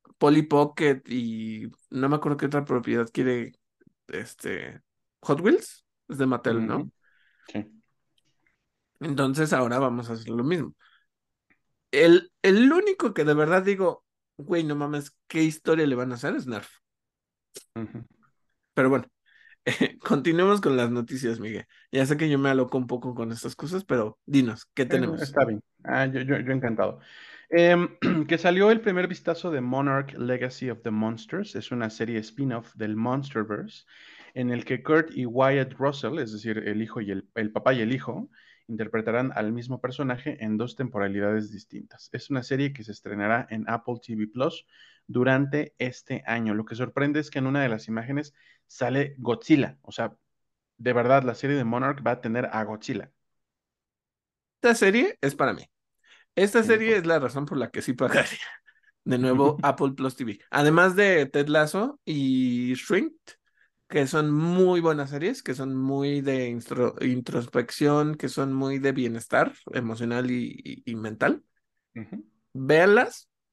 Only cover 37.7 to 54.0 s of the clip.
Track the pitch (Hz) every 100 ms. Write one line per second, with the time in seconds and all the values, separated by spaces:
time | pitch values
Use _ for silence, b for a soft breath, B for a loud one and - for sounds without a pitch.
37.7 | 131 110 135 - 143 269 b b b b
38.7 | 110 110 110 110 113 131 120 107 120 120
39.7 | 127 127 131 135 123 147 135 110 107 123
40.7 | - 123 107 98 101 101 107 107 98 -
41.7 | 107 - - - 127 - 135 120 135 143
42.7 | 135 107 101 104 104 104 117 - 110 110
43.7 | 117 - 117 - 110 107 123 147 - -
44.7 | b b b b 123 127 131 139 147 147
45.7 | - 127 - - 131 - 117 110 104 110
46.7 | 117 120 139 143 147 151 143 131 143 131
47.7 | 110 110 113 117 139 147 b b b _
48.7 | - 123 135 139 - 120 113 - 151 113
49.7 | - - - 113 - _ _ _ _ _
50.7 | - 120 120 120 139 127 110 139 143 113
51.7 | 120 131 143 113 123 117 117 123 110 107
52.7 | 107 - 110 - _ _ _ _ _ _
53.7 | _ _ _